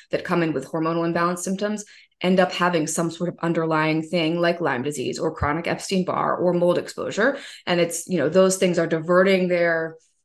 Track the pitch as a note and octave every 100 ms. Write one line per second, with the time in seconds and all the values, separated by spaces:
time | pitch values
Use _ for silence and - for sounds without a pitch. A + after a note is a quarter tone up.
0 | - D#3 - F3 D#3+ C3+ - E3 D#3+ E3+
1 | E3 F3 F3 F3+ F#3+ F#3+ G#3 G#3 - -
2 | _ _ F#3 F#3 F3+ - F3+ E3+ D3+ -
3 | E3 E3 F3 - E3+ E3 D#3+ D#3 D#3 D#3+
4 | D#3 F3+ D#3 E3+ E3+ E3+ D3+ B2 C#3+ C#3
5 | C3+ - D#3+ D#3+ C#3+ D#3 - E3 - F#3+
6 | F3 D3 - B2+ F3 F3 F3 E3 - -
7 | G2+ F#3+ B3 C#4 - - - F3 E3+ -
8 | - F3+ C#3+ F#3 F#3+ F#3+ F#3 E3+ E3 D#3+
9 | D#3+ F3+ F#3+ F#3+ F3+ F3 E3+ E3 D#3+ D#3+
10 | _ _